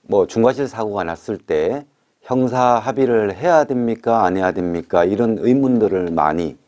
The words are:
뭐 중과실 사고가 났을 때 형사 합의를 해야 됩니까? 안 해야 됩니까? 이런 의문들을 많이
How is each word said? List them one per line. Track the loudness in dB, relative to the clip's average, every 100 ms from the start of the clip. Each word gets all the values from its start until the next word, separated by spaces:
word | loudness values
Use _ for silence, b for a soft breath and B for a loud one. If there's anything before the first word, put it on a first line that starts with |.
뭐 | 0 0 0
중과실 | 2 0 0 -6
사고가 | -6 -6 -4
났을 | -6 -8 -8 -10
때 | -2 -2 0 -4 -10 _ _ _
형사 | -4 0 0 2 2 2
합의를 | 0 -2 2 2 0 -2
해야 | 2 2
됩니까? | 2 -2 -2 -2 0 2
안 | 2
해야 | 0 -2
됩니까? | -2 -4 -6 0 2
이런 | 2 2 0 0
의문들을 | 2 2 2 2 2 0 -2
많이 | 0 0 0 -4 -8